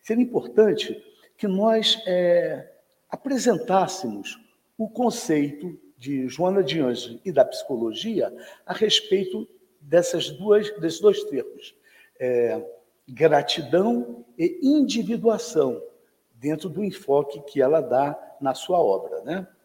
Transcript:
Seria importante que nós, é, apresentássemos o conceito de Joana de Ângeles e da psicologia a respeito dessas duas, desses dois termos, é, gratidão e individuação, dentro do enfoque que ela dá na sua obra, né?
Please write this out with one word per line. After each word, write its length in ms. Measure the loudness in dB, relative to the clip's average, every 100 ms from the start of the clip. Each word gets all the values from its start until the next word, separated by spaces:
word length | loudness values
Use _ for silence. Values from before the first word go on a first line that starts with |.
Seria 220 | -2 0
importante 800 | 0 -2 0 4 4 4 -4 -10 -14 _ _ _
que 100 | -2
nós, 540 | 2 2 2 2 -2 0
é, 640 | 0 4 2 0 -6 -12 _ _ _ _
apresentássemos 1300 | -10 -4 0 2 0 2 2 2 -2 -8 -8 -12 -16 _ _ _ -8
o 120 | -8
conceito 880 | -2 -2 -2 -2 0 0 -6 -12 -14 _ _
de 260 | -6 -4 -4
Joana 360 | -2 0 2
de 160 | 0 0
Ângeles 420 | 0 -2 -8 -10
e 80 | -2
da 140 | 2 2
psicologia 920 | 2 -6 -4 -4 -4 -4 -2 -4 -6 -20 -20 -12
a 80 |
respeito 760 | -2 2 2 2 0 0 -6 -10 _ _ _
dessas 520 | 2 2 4 -4 -4
duas, 400 | -6 4 4 4 -4
desses 200 | -4 4
dois 240 | 4 4 -2
termos, 500 | -6 -6 -14 -20 _ _ _ _ _
é, 400 | 0 2 2 -2 -8 -18 _ _ -20
gratidão 1200 | 2 4 4 2 -6 0 2 2 0 -4 -12 -18 -2
e 240 | -2 2
individuação, 1160 | 2 4 2 0 -2 0 0 0 -2 0 0 -2 -12 _ _ _ _
dentro 340 | _ -6 -6 -6
do 160 | -6
enfoque 560 | -6 -6 0 2 0 -10
que 200 | -8 0
ela 200 | 4 2
dá 380 | 2 0 0 -4 -14 -6
na 140 | -4 -4
sua 240 | -2 2
obra, 420 | 2 0 -4 -10
né? 260 | -8 -8 -10 _